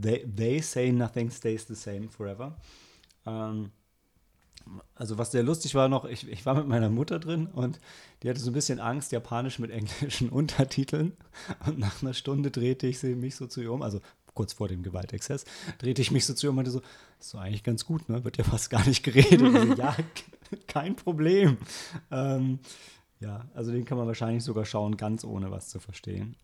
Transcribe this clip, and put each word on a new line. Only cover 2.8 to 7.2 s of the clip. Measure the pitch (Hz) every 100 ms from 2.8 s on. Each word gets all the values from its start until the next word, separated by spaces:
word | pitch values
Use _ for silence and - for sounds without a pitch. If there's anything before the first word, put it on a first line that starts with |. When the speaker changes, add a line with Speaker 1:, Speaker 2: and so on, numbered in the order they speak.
| - _ _ _ -
Speaker 1:
Ähm, | 110 110 110 104 - _ _ _ _ _ _ _ - - 95 - _
also | 113 107
was | 120
sehr | 127
lustig | 120 160 135 135
war | 131
noch, | 131
ich, | - 120 -
ich | -
war | -
mit | 139 143
meiner | 117 110
Mutter | 110 151 170